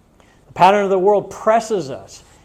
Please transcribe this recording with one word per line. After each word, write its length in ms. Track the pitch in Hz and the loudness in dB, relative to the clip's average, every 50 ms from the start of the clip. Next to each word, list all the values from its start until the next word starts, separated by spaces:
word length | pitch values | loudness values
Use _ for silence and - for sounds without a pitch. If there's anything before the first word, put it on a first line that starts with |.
| _ _ _ _ _ _ _ _ _ | _ _ _ _ _ _ _ _ _
The 60 | _ - | _ 0
pattern 300 | - 175 185 202 208 202 | 2 4 4 4 2 0
of 60 | 185 | 0
the 100 | 196 185 | 0 0
world 320 | 180 208 208 190 - - | 2 2 2 2 0 -4
presses 580 | - - - 220 220 226 220 226 220 185 147 131 | -14 -6 -2 0 0 0 -2 -2 -6 -6 -6 -8
us. 340 | 123 95 95 - - - _ _ _ _ | -12 -14 -16 -20 -20 -20 _ _ _ _